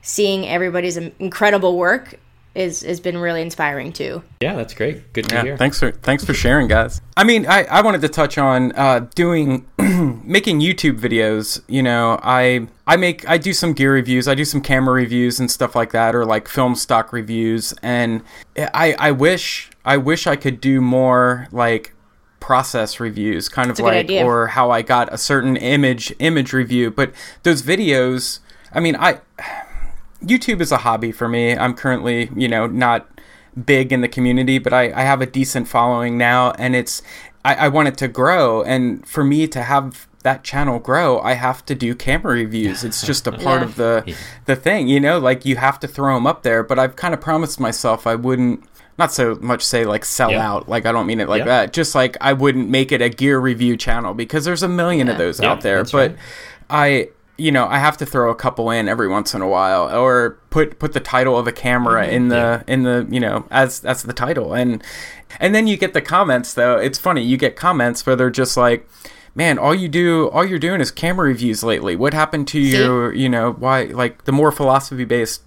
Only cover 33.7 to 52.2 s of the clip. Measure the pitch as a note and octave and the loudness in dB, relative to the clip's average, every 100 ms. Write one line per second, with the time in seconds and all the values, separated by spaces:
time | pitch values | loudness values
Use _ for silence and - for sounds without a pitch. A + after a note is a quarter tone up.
33.7 | C#3 C3 C3 A#2+ - B2 B2 B2+ C3 - | 2 4 0 0 0 2 2 2 2 2
34.7 | B2+ B2 - C3 C#3 B2+ C3 C3 C#3 A#2 | 2 2 0 0 0 0 -2 -2 -2 -2
35.7 | B2 A#2+ B2 A#2+ A#2+ A#2+ B2 B2 - B2+ | 2 2 2 -2 0 2 4 2 0 0
36.7 | B2+ A#2+ - - - - _ C3 C#3+ D3+ | 0 -2 -8 -12 -20 -20 _ -2 2 2
37.7 | D3 D3 C#3 C3 A#2+ C3 F3+ C3 A2 - | 4 2 0 -6 0 2 4 2 2 0
38.7 | C3 B2 - - - C#3 D3 D#3 C3+ A#2 | 0 0 -4 -8 -2 0 2 0 -4 -2
39.7 | C#3 C3+ - - _ B2+ C3+ - C#3 C#3+ | -2 -2 -12 -20 _ -2 -2 -4 -2 0
40.7 | A#2+ A#2 C3+ E3+ B2 A2 B2 B2+ B2+ - | -2 0 0 2 0 0 -2 -2 -4 -6
41.7 | C#3 A#2+ A#2+ - D3+ G3+ A#2+ A2 A2+ G#2 | -4 -4 -4 -2 -2 0 -2 -2 -2 -2
42.7 | F#2 A#2+ - - C#3 - A2+ C#3 C3 A#2+ | -4 -8 -6 -4 -4 -4 -6 0 0 -2
43.7 | A2 A#2 A2+ A2 G#2+ - - - C3 D#3+ | -2 0 0 -2 -12 -14 -16 -4 -2 0
44.7 | G3+ B2+ C#3 C#3+ F3 C3 C3 C3 B2 C3+ | 0 2 2 4 2 2 0 0 0 0
45.7 | - C3 - C#3 C3 B2+ D#3+ B2+ A2+ A2 | -2 -8 -2 0 2 0 0 0 0 2
46.7 | C3 C3 - F3+ D#3+ D#3 D#3+ E3 - B2 | 0 0 -2 -4 -4 -2 -2 -2 -4 -4
47.7 | A2+ B2 A2 A#2 A2+ A#2+ B2+ B2 A#2+ - | -2 -2 0 0 -2 0 2 2 0 -8
48.7 | - - - E3 - A#2+ A2+ A#2+ B2 - | -20 -20 -4 -2 0 0 0 -4 -4 0
49.7 | B2 A2+ G#2+ - - A#2+ G#2 A2 G2+ - | 0 0 -2 -4 -2 0 0 -2 -4 -4
50.7 | A#2 A2+ A#2 F#2+ A2+ G#2 G#2 A#2+ B2 G2+ | -4 0 -2 -2 -2 0 0 2 2 2
51.7 | - D#3 C#3+ B2+ - | -2 0 2 0 0